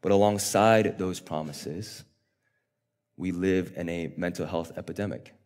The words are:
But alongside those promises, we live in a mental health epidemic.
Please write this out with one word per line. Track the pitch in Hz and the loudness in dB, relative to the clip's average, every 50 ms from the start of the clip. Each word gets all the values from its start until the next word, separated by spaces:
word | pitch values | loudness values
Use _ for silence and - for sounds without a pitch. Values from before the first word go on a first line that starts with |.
But | - 92 | 2 4
alongside | 101 98 101 104 104 101 - - - 101 104 110 113 110 107 98 - | 4 6 6 4 4 2 -2 0 4 6 6 8 6 6 4 2 0
those | - 95 92 90 - | -2 -4 -4 -4 -6
promises, | - - 80 78 78 76 71 - - - 76 87 - - - - - _ _ _ _ _ _ _ _ _ _ _ _ _ _ _ _ _ _ _ _ _ _ | -8 -6 -6 -6 -6 -6 -10 -10 -10 -10 -10 -10 -10 -12 -14 -18 -20 _ _ _ _ _ _ _ _ _ _ _ _ _ _ _ _ _ _ _ _ _ _
we | - 90 92 87 | -6 -6 -4 -2
live | 87 92 95 92 92 90 87 - | 0 2 2 2 2 0 -2 -6
in | 90 87 85 | -8 -6 -4
a | 85 85 85 82 - | -4 -4 -6 -6 -6
mental | - 87 90 90 - 85 | -4 -4 -4 -4 -4 -6
health | 76 90 82 82 - - | -4 -4 -6 -6 -6 -10
epidemic. | 90 87 - 85 - 101 101 60 60 - - _ _ _ | -12 -10 -10 -6 -6 -4 -6 -6 -10 -12 -18 _ _ _